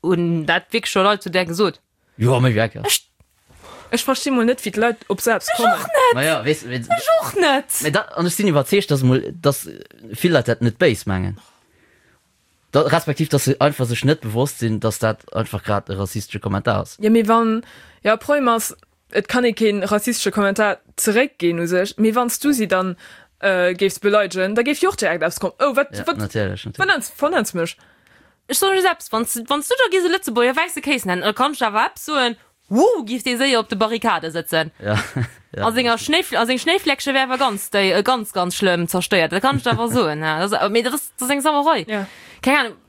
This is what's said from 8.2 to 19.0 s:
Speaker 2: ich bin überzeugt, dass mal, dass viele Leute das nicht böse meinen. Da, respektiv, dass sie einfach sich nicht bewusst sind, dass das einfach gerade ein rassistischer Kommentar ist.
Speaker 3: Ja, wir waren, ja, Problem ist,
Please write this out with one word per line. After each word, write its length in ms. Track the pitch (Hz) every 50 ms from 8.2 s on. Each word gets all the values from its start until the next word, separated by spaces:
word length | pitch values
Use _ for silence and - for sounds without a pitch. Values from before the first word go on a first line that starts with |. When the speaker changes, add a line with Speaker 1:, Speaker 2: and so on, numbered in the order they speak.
| 170
Speaker 2:
ich 100 | 175 -
bin 100 | - 208
überzeugt, 440 | 196 151 147 131 - 196 202 196 -
dass 100 | 151 135
mal, 300 | 131 127 127 135 - - - 170
dass 280 | 165 143 139 - - - - - - _ - - - 113 -
viele 200 | - - 175 165
Leute 180 | 135 113 -
das 80 | 117 -
nicht 180 | 123 117 107 _
böse 300 | 180 156 110 - - 104
meinen. 300 | 95 92 95 95 95 - - _ _ _ _ _ _ _ _ _ _ _ _ _ _ _ _ _ _ _ _ _ _ _ _ _
Da, 80 | - 143
respektiv, 480 | 156 131 143 165 - 156 143 - 156 -
dass 160 | - 135 -
sie 160 | 131 139 -
einfach 240 | 135 147 143 - 127
sich 180 | 117 120 - -
nicht 160 | 135 156 -
bewusst 380 | - 110 107 117 135 143 - -
sind, 240 | 127 113 110 104
dass 160 | - 110 104 -
das 180 | - 110 107 _ - -
einfach 300 | - - 110 - - 98
gerade 300 | - - 104 101 - -
ein 60 | 98 95
rassistischer 420 | 101 - - 107 - - - 104
Kommentar 420 | - 101 98 101 - 120 104 101
ist. 160 | - - - _
Speaker 3:
Ja, 120 | 208 214
wir 160 | 226 226 220 202
waren, 360 | 226 226 233 226 220 233 233 - - - - - - _
ja, 140 | - 208 220
Problem 320 | 220 - - 294 294 269 240
ist, 280 | 233 226 - - - _ _ _ _ _